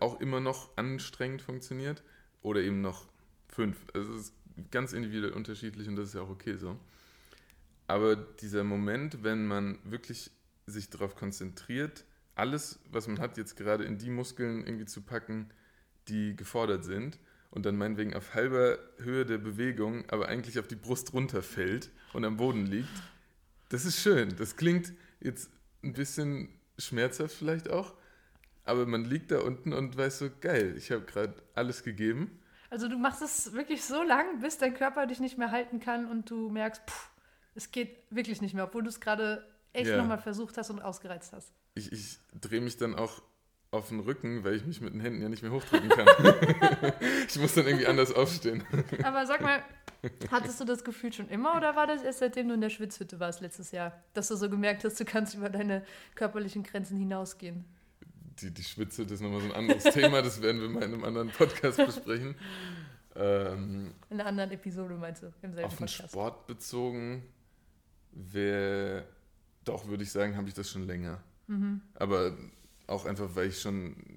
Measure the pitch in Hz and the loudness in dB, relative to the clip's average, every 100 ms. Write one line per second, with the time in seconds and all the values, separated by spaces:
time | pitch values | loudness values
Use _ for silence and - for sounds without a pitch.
0 | 120 120 135 131 131 135 - - 127 131 | -2 -2 -2 -2 -2 -4 -6 -4 -4 -4
1 | - - 127 131 - 127 - 131 139 147 | -8 -6 -6 -6 -10 -10 -8 -6 -6 -8
2 | - - _ _ 107 104 95 98 98 90 | -12 -20 _ _ -2 0 2 2 -2 -4
3 | - _ - _ - - 107 - - 95 | -14 _ -20 _ -10 -2 -2 -2 -6 -6
4 | 107 113 104 - - - - 123 123 123 | -6 -8 -12 -18 -20 -16 -6 -4 -2 -4
5 | 110 107 104 107 110 107 110 101 104 101 | -4 -2 -4 -4 -8 -8 -10 -10 -6 -6
6 | 101 101 95 92 113 95 90 95 - - | -6 -6 -10 -8 -8 -6 -6 -10 -14 -20
7 | - - - - - - - _ - 101 | -20 -20 -20 -20 -20 -20 -20 _ 0 4
8 | 107 107 - - 104 104 101 101 104 120 | 6 4 0 -12 -4 0 0 0 0 0
9 | 147 139 107 110 107 101 101 98 98 120 | -4 -4 -2 0 0 0 -2 -6 -8 -10
10 | - 117 - _ _ _ - 104 98 - | -10 -12 -14 _ _ _ -12 -12 -10 -6
11 | 98 - 98 98 95 - - 123 151 - | -6 -6 -8 -6 -10 -12 -8 -6 -6 -8
12 | - _ _ - 120 147 - - - 113 | -20 _ _ -4 -2 -2 -6 -12 -6 -4
13 | 113 104 123 113 104 - 104 107 - 104 | -2 -4 -4 -6 -10 -4 0 2 0 -4
14 | 120 123 123 - 120 113 - 110 107 104 | -4 -4 -4 -4 -4 -4 -6 -8 -8 -12
15 | - 117 - 110 107 - _ _ _ _ | -6 -6 -6 -8 -8 -16 _ _ _ _
16 | - 107 104 98 92 120 110 95 85 98 | -6 -2 -2 -4 -4 0 2 0 -2 -6
17 | 135 - - - - - 101 101 104 107 | -6 -10 -20 -20 -12 -4 0 0 0 0
18 | 107 - - 110 131 131 123 - - - | -2 -4 -4 0 2 6 4 4 -4 -10
19 | 120 131 120 110 107 104 127 110 107 117 | -4 0 0 0 -2 -2 -2 0 -2 -2
20 | - 107 92 120 117 117 - 110 113 123 | -2 -2 0 -2 -4 -4 -6 -6 -4 -4
21 | - - - 101 - - 92 120 - - | -2 -2 0 -2 -4 -2 0 0 -4 -18
22 | - 120 110 107 131 110 98 101 143 190 | -10 -4 -2 2 2 2 0 -2 -4 -10
23 | - - _ _ _ _ - 123 170 - | -16 -20 _ _ _ _ -6 -4 -2 2
24 | 208 160 98 90 110 - 165 175 170 - | 6 6 4 -2 -6 2 4 4 0 -10
25 | - - 131 - - - _ _ 139 131 | -20 -8 -8 -6 -12 -18 _ _ -8 -4
26 | 139 - 147 139 - - _ - - 117 | -4 -2 -2 -2 -8 -14 _ -12 -4 0
27 | 123 - 151 - 156 160 165 175 196 - | 0 0 -6 -2 -2 -2 0 -2 -2 -10
28 | - - _ - - _ - 123 120 117 | -20 -20 _ -20 -20 _ 0 2 2 0
29 | 117 156 - 143 123 127 165 147 135 127 | 0 -2 2 2 2 -2 -2 -2 -2 0
30 | 139 135 139 - 175 139 95 - - 117 | 0 0 -6 -4 0 2 2 -2 -4 -4
31 | 90 101 101 - - - 123 123 120 101 | -2 -2 -2 -4 -8 -4 -2 -4 -6 -2
32 | 110 120 185 - - - - 233 233 247 | 0 0 -4 -8 -20 -20 -10 -6 -4 0
33 | 262 262 302 - 226 233 294 277 - 285 | 0 0 -4 -4 -4 -4 -4 -4 -2 0
34 | 339 262 359 269 285 - 262 254 269 277 | 4 4 4 -2 -4 0 0 2 0 0
35 | 262 254 262 254 233 240 240 233 247 240 | -2 -2 -4 -2 -2 -2 -2 -4 -2 -2
36 | 233 226 220 226 220 214 220 220 - - | -2 -4 -4 -6 -4 -2 -4 -6 -12 -14
37 | - _ _ _ _ 220 - 254 240 - | -14 _ _ _ _ -16 -8 -6 -6 -8
38 | - 214 220 208 196 190 185 226 226 - | -8 -4 -4 -2 -4 -2 -4 -2 -4 -4
39 | 214 214 214 214 - _ _ 247 233 254 | -2 0 0 -2 -8 _ _ -2 2 4
40 | 226 214 220 202 226 - 214 208 196 180 | 4 0 -2 -6 -6 -6 -8 -6 -8 -8
41 | 185 175 - - - _ _ - 101 107 | -10 -12 -12 -18 -20 _ _ -12 -10 -10
42 | 101 - _ - 98 113 123 - 117 104 | -12 -16 _ -14 -4 -2 -2 -2 -2 -2
43 | 110 - - _ _ _ - 110 - 110 | -4 -6 -20 _ _ _ -6 -4 -4 -4
44 | 104 139 120 120 95 104 143 165 113 107 | -4 -4 -4 -2 0 0 -2 -6 -6 -4
45 | 120 107 107 110 113 135 - 330 - 480 | -4 -2 -4 -4 -4 -4 4 4 8 10
46 | 539 554 539 554 - - 392 - 143 - | 12 12 12 10 8 8 6 6 2 2
47 | 247 269 254 143 143 165 139 139 127 135 | 0 0 0 2 4 6 6 6 6 6
48 | 131 127 139 170 113 117 - 143 - - | 6 6 4 4 0 0 0 0 2 2
49 | 262 269 262 294 285 285 - - - - | 2 2 2 2 4 2 0 -16 -18 -8
50 | 120 - - 247 247 240 240 240 240 226 | -8 -6 0 0 0 -4 -2 -2 -4 -6
51 | 240 220 202 202 294 330 311 294 302 294 | -6 -6 -6 0 2 4 4 4 4 2
52 | 262 262 247 247 240 226 214 214 208 - | 0 2 2 2 0 2 0 -2 -6 -8
53 | 185 175 175 170 175 - 175 180 175 170 | -10 -4 -4 -4 -10 -12 -8 -6 -6 -8
54 | _ 208 202 208 202 202 202 202 214 214 | _ -4 -2 0 0 4 2 2 0 -2
55 | 220 220 208 202 202 196 202 196 196 - | 0 0 0 -2 -4 0 0 0 -2 -16
56 | - - 214 214 196 208 196 202 190 196 | -12 -2 -2 0 -4 -4 -4 -4 -2 0
57 | 190 190 185 - 175 175 175 - - - | 0 -2 -4 -8 -10 -10 -12 -18 -20 -20
58 | - - - - 95 82 - - 101 - | -20 -20 -18 -12 -10 -8 -8 -6 -6 -4
59 | 101 101 104 101 101 - 113 277 294 147 | -6 -4 -2 -2 -2 0 4 6 6 8
60 | 139 139 123 104 110 117 113 117 107 113 | 6 6 2 2 2 2 0 -2 -4 -2
61 | 110 113 117 - 156 - 139 120 269 - | -2 -2 0 6 4 4 2 4 2 2
62 | - 117 135 147 196 190 180 170 147 - | -2 -2 -4 -8 -12 -12 -10 -12 -14 -18
63 | - - 101 101 95 95 98 98 98 - | -12 0 4 4 2 -2 -4 -4 -6 -12
64 | - 208 208 202 190 190 196 180 185 175 | -10 -4 -2 -2 -2 -4 -8 -6 -6 -6
65 | 165 165 175 - 190 170 170 165 - - | -8 -10 -14 -14 -10 -6 -4 -4 -6 -8
66 | - 98 110 - - 117 - 123 123 120 | -8 -6 -6 -6 -14 -12 -6 -4 -2 -4
67 | 120 127 127 - _ _ - _ _ _ | -6 -8 -12 -20 _ _ -20 _ _ _
68 | - - 92 101 101 101 98 98 98 95 | -20 -16 -6 0 2 2 2 0 -2 -4
69 | 80 - - - _ _ - 104 101 101 | -10 -18 -20 -20 _ _ -6 -6 -4 -6
70 | 101 101 104 101 98 95 98 98 92 90 | -2 0 0 0 -4 -6 -8 -6 -6 -4
71 | 87 87 - - - 202 202 202 - - | -6 -8 -14 -16 -6 -2 0 -2 -6 -4
72 | 101 101 92 - - - - - - 98 | 0 2 2 -2 -14 -20 -20 -14 -6 -4
73 | - 101 98 90 95 92 104 98 87 - | -2 -4 -2 0 -2 -2 -4 -4 -6 -10
74 | - | -16